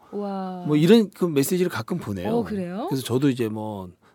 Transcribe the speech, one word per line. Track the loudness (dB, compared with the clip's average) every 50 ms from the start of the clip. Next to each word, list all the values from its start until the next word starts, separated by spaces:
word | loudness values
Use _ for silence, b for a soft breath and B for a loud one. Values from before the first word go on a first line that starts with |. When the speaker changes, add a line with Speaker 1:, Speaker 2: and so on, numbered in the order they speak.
| _ -12
Speaker 1:
우와. | -10 -8 -8 -6 -6 -6 -8 -8 -8 -6 -2
Speaker 2:
뭐 | 0 2
이런 | 4 6 8 8 8 6 2
그 | -2 -4 -2
메시지를 | 0 2 2 2 2 2 0 0 0
가끔 | -2 -6 -6 -6 -6 -6
보내요. | -4 -6 -6 -4 -2 -2 0 0
Speaker 1:
어, | -2
그래요? | -2 -4 -6 -6 -6 -8 -8 -6 -4
Speaker 2:
그래서 | -4 -4 -2
저도 | 0 0 2 2 2
이제 | 2 0 -2
뭐, | -4 -4 -6 -6 -6 -8 -8 -10 -12 -16 _ b b